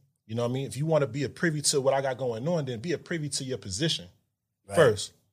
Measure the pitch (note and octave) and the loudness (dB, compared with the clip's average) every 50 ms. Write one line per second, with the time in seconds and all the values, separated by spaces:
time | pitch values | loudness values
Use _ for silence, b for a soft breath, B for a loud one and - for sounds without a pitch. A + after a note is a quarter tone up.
0 | _ _ _ _ _ - A2+ A#2+ A#2+ A#2+ B2+ C3 C#3 A2+ A2 B2+ D3+ D#3+ D#3+ D3 | _ _ _ _ _ -6 -4 -2 -2 0 -2 -2 -4 -6 -4 -4 0 2 4 4
1 | C#3 A2+ A2+ D3 C#3+ - - - F#3 E3+ D3+ D3+ C#3 - D#3 C#3+ C3 C#3 C3+ C#3 | 2 2 -2 -4 -4 -4 -2 -2 0 0 0 0 0 2 2 2 4 4 4 4
2 | C3+ C3+ C3 A#2+ C3 B2 A2+ A2+ C3 E3 F3+ D#3+ C#3+ B2+ A#2+ G#2+ A2+ F3 D3 C3+ | 2 0 -2 -2 -2 -4 -2 -2 -2 0 0 0 0 -2 -4 -6 -4 -4 -4 -4
3 | - - F3+ E3 D3+ C#3+ - - C#3 B2+ B2+ A#2+ - G2+ F#2 G#2 D#3+ D#3+ - - | -4 -6 -6 -4 -4 -4 -4 -6 -4 -6 -6 -6 -6 -6 -4 -2 0 0 0 -2
4 | F2 - - _ _ _ _ _ _ _ _ _ _ G2 G2 F3+ D3+ A#2+ G#2 G2 | -6 -12 -20 _ _ _ _ _ _ _ _ _ _ 0 4 6 6 6 6 2
5 | - - - _ _ _ | -2 -10 -12 _ _ _